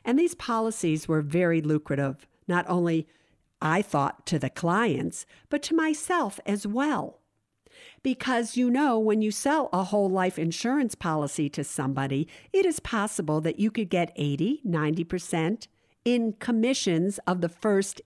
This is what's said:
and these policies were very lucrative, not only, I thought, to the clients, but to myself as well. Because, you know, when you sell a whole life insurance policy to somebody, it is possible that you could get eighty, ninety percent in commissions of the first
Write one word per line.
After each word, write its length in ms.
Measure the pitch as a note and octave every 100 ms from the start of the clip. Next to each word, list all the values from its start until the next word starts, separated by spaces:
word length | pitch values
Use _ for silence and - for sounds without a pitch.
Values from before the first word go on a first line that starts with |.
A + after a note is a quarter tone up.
and 160 | - C4
these 160 | E4+
policies 720 | - - A3+ A3+ A3 E3+ D#3 -
were 140 | D#3
very 400 | D3 E3+ F3 E3
lucrative, 680 | D3+ D3+ - C#3 C#3 C3+ - _ -
not 160 | F3 F3
only, 360 | F3+ E3+ E3 D#3+ _ _ _ _ _
I 220 | D3+ F3
thought, 420 | G#3 D3 C#3 - -
to 120 | D#3+
the 120 | B2+
clients, 760 | - E3+ F#3+ A#3 C3 E3 - - - _
but 120 | D4
to 100 | D4+
myself 680 | D#4+ D#4 D4+ - F4+ A3 - -
as 200 | G3+ G3+
well. 540 | A3+ D4 A3+ C#3+ - _ _ _ _ _ - - -
Because, 540 | C4+ B3+ - A#3+ A3+ B3
you 140 | B3
know, 280 | B3 D4 A3+
when 220 | G#3+ G#3+
you 100 | G#3+
sell 380 | G3+ C#4 D#4 C4+
a 120 | F3
whole 240 | F#3 G#3 G3
life 300 | F#3 F#3 E3+
insurance 560 | E3 - A#3 C#4 B3
policy 560 | - F3 D#3 C#3+ - C#3+
to 140 | D3
somebody, 640 | C#3 - C3+ C3+ C3+ C#3 E3 - -
it 120 | F#4+
is 160 | F#4+ D4+
possible 640 | - A3+ G#3 - D#3 D#3
that 160 | D#3+ -
you 120 | G#3+
could 200 | G#3 G3
get 220 | F3+ E3+ -
eighty, 440 | D3 C#3 F#3 D4+
ninety 400 | G#3+ E3+ D3+ D#3+
percent 640 | E3+ F3+ - E3+ D#3+ A3 - _ _ _
in 300 | A#3+ B3 A3+
commissions 840 | G#3 - A3+ A#3 C4 G3 E3 F#3 G3 -
of 140 | F3+
the 80 | E3+
first 540 | - G#3+ G3 G3 -